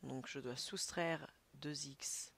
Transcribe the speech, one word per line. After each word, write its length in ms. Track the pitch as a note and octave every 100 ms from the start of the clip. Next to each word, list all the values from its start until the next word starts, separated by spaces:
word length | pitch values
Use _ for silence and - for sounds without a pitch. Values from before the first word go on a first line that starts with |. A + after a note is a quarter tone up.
Donc 240 | C#3 C3 B2
je 100 | C#3
dois 180 | B2 B2+
soustraire 680 | - G3 - - E3+ D#3 D3+ - -
deux 320 | C#3 D3 D3 C#3+
x 460 | C3+ - - -